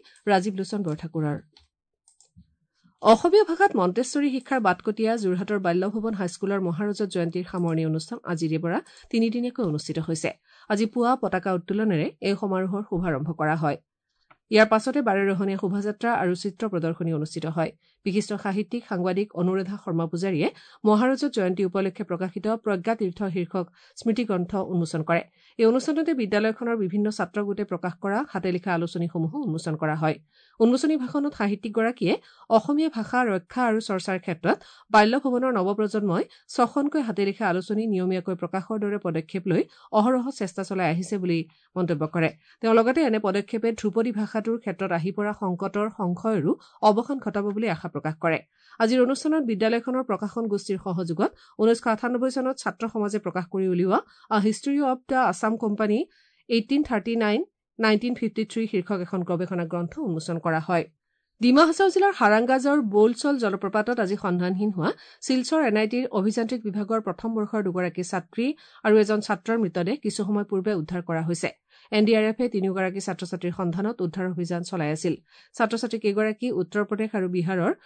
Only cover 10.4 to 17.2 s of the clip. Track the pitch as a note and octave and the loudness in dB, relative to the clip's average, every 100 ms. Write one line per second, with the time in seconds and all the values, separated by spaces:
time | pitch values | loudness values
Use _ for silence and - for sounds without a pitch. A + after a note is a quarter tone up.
10.4 | _ _ - G#3 A3 B3 A#3 C4 G3 F#3 | _ _ -4 0 0 2 2 2 0 -2
11.4 | F#3+ F3+ F3+ G3+ A3 E3+ E3 - F#3+ G3 | 0 -2 -2 0 2 2 0 -2 -4 -2
12.4 | G3+ F#3 F#3 G3 G#3 F3+ F3+ C#3 D3+ D#3+ | -2 -2 -2 -4 -4 -2 -2 -2 -2 -2
13.4 | D3+ D#3+ D3+ C#3+ - _ _ _ _ - | 0 0 0 -2 -8 _ _ _ _ -20
14.4 | _ G#3+ A3 A3 B3+ C#4+ A#3 G3 G3 F#3 | _ 4 6 4 2 0 2 2 2 2
15.4 | G3 G3 G3 G3+ G3+ G#3 A#3 A#3 F3+ F3+ | 0 -2 -2 -2 -4 -2 0 0 0 0
16.4 | G3+ F#3 A3 F3+ D#3+ E3 E3 D#3+ | -4 -4 -4 -2 -2 -2 -2 -2